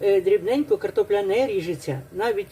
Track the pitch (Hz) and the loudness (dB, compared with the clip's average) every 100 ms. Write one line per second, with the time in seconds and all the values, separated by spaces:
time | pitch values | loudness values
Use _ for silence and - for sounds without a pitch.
0 | 202 196 180 202 185 277 294 208 202 - | 2 2 4 2 2 -2 0 0 2 2
1 | 208 202 196 220 262 196 165 147 - 131 | 0 0 0 0 0 -2 -4 -6 -6 -8
2 | - 359 427 403 381 | -8 -4 -4 -2 -6